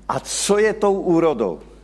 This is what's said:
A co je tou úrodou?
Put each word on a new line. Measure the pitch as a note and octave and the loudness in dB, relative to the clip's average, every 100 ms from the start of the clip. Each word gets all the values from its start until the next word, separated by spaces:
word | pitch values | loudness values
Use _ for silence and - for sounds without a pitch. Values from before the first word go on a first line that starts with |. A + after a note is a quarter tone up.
| - | -8
A | C3+ | -6
co | - - - G3+ | -6 -6 0 2
je | G#3+ | 2
tou | G#3 G#3 | 2 0
úrodou? | G3 E3 E3 E3 C3 G#2 D#2 - - | 0 2 2 2 0 -2 -4 -12 -20